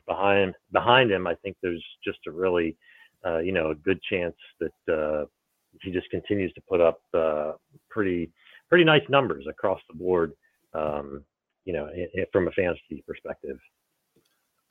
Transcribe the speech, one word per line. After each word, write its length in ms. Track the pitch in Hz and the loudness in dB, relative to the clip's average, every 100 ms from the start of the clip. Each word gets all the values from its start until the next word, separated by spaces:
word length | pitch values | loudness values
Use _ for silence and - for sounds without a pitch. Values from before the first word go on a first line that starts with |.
| - | -6
behind, 460 | 85 98 101 92 - _ | 0 2 4 2 -4 _
behind 400 | 98 87 127 120 | 0 6 6 6
him. 160 | 95 92 | 2 -2
I 80 | 82 | -4
think 200 | 98 90 | -8 -6
there's 220 | 90 85 - - | -6 -6 -10 -10
just 160 | 98 - 87 | -10 -10 -12
a 40 | |
really, 460 | 78 92 87 82 80 _ _ _ _ 92 | -4 0 2 0 -6 _ _ _ _ -4
uh, 140 | 82 | -2
you 120 | 87 | 0
know, 200 | 92 78 | 0 -2
a 40 | 76 | -2
good 260 | 92 92 | -2 -2
chance 320 | - 95 87 - - _ | -2 -4 -4 -8 -20 _
that, 340 | 80 - - | -10 -8 -4
uh, 320 | 80 76 76 73 _ _ _ _ 90 | -2 -2 -4 -6 _ _ _ _ _
he 100 | 98 | -6
just 180 | 90 - | -6 -6
continues 420 | 92 - 104 90 | -10 -4 -2 -2
to 80 | - _ | -6 _
put 140 | 90 | 4
up, 180 | 85 - _ | 4 2 _
uh, 400 | 87 80 76 76 - _ _ _ | 0 0 -2 -4 -8 _ _ _
pretty, 420 | 113 98 87 82 _ _ - _ | -4 -2 -2 -4 _ _ -20 _
pretty 140 | 180 160 | 6 8
nice 180 | 151 - | 6 6
numbers 360 | 139 120 73 69 | 2 2 -4 -8
across 300 | - 104 92 _ | -4 -2 -2 _
the 60 | 80 | -6
board, 380 | 90 90 82 - _ _ _ | 0 2 0 -4 _ _ _
um, 500 | 82 76 73 71 69 - _ _ _ 92 | -4 -4 -4 -8 -14 -18 _ _ _ -8
you 80 | |
know, 120 | 82 76 | -6 -6
i-, 340 | 87 90 95 | -8 -8 -6
i-, 40 | 90 | -2
from 160 | 98 85 | 0 0
a 40 | |
fantasy 520 | - 90 80 _ 76 - | 0 -2 -4 _ -16 -14
perspective. 500 | - 76 - 71 65 _ _ _ _ _ _ _ _ _ _ _ | -14 -12 -12 -12 -14 _ _ _ _ _ _ _ _ _ _ _